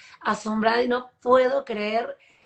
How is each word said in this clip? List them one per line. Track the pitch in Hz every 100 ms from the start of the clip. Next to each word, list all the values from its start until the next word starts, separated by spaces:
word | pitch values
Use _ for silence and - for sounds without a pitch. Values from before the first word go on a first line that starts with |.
| - -
asombrada | 226 208 214 220 220 233
y | 247
no | 247 247 _
puedo | 247 254 254 277 269
creer | 208 208 226 - - _ _